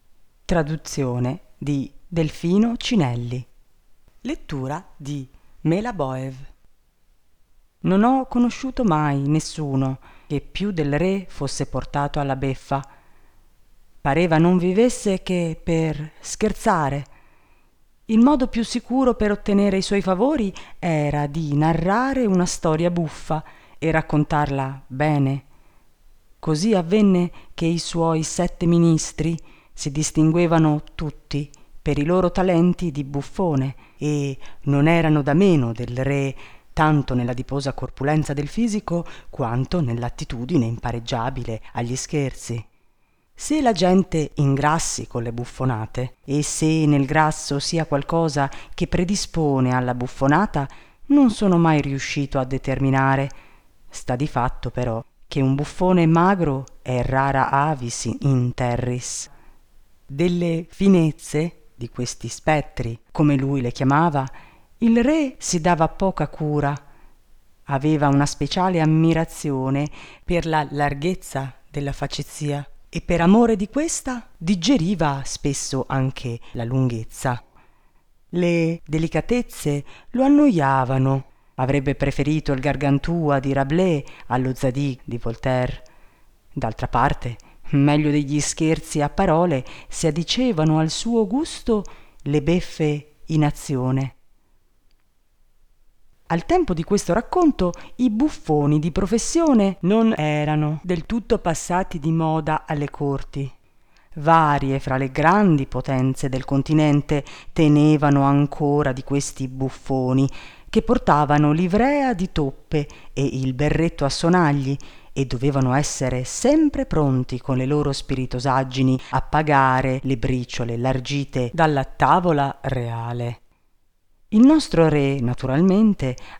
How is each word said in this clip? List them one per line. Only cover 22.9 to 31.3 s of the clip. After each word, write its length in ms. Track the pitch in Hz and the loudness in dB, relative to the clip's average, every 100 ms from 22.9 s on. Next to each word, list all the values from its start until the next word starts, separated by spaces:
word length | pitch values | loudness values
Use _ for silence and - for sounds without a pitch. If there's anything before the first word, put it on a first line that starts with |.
buffa 520 | 175 160 - - 156 - - - - | 0 -4 -6 -6 -6 -6 -20 -20 -6
e 120 | 160 | 0
raccontarla 920 | 156 - 151 151 156 147 139 135 135 - | 0 2 0 2 0 0 -2 -4 -8 -12
bene. 580 | 131 151 147 135 135 - - - _ _ _ - - _ _ | -2 0 2 2 -2 -8 -20 -20 _ _ _ -20 -20 _ _
Così 340 | - 151 208 | -2 0 2
avvenne 580 | 202 165 214 202 180 175 - - | 0 2 4 4 4 2 -4 -16
che 140 | - 165 | -4 -2
i 100 | 170 | -2
suoi 460 | - 170 165 160 | -2 -2 0 0
sette 420 | 156 - 180 - | -2 -2 -4 0
ministri 720 | 170 170 170 160 - - 156 165 - - _ | 2 4 4 4 0 -4 -4 -4 -8 -20 _
si 220 | - 156 | -10 -6
distinguevano 920 | 139 151 - 156 160 175 165 156 151 - | -4 -2 4 4 4 4 4 4 2 -4
tutti 560 | - 151 - _ | -8 -8 -10 _